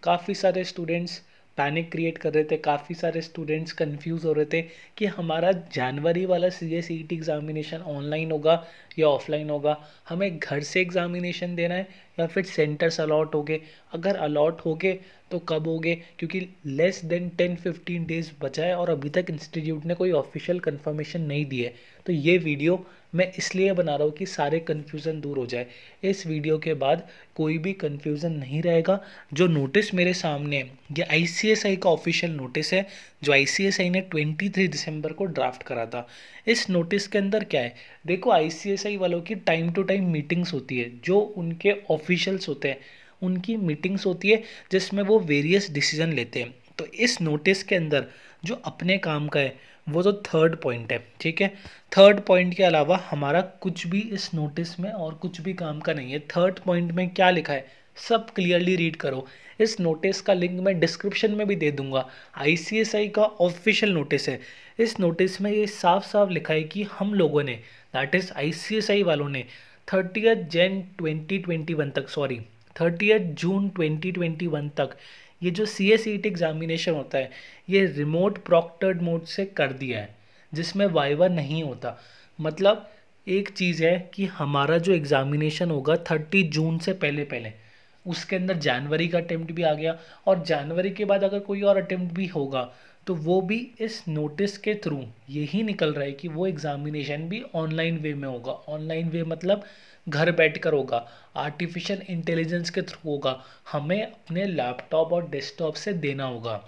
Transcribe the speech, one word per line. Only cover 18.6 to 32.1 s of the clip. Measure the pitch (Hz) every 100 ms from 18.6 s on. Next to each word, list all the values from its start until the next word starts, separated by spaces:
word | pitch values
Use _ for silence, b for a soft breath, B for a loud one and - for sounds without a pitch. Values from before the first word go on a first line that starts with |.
है | 170 180
और | 175
अभी | 151 143
तक | 180 180
इंस्टीट्यूट | 156 - 170 156 156 160
ने |
कोई | 170 185
ऑफिशियल | 160 131 156 - 180
कन्फर्मेशन | 165 143 - 151 147 180
नहीं | 156 143 147
दी | 131
है। | 120 B B B -
तो |
ये | 170 143 180
वीडियो | 160 147 151 180 185 B B
मैं | 165 185 185
इसलिए | - 185 190
बना | 180 170 143
रहा |
हूँ | 151
कि | 151 185
सारे | - 143 160
कन्फ्यूजन | 165 151 147 156 151 156
दूर | 143 139
हो | 120
जाए। | 120 123 B B B
इस | 190 196 165
वीडियो | 156 151 156
के | 160
बाद | 147 135 170 - B B -
कोई | 156 160
भी | 170
कन्फ्यूजन | 190 156 147 160 147 170
नहीं | 156 127 147
रहेगा। | 170 165 165 196 B B B
जो | 143 180
नोटिस | 156 135 196 208
मेरे | 180 175
सामने | 180 170 143 147 143
है, | 127 - -
ये | 147
आईसीएसआई | 165 156 170 170 214 214 208 196
का | 185
ऑफिशियल | 156 -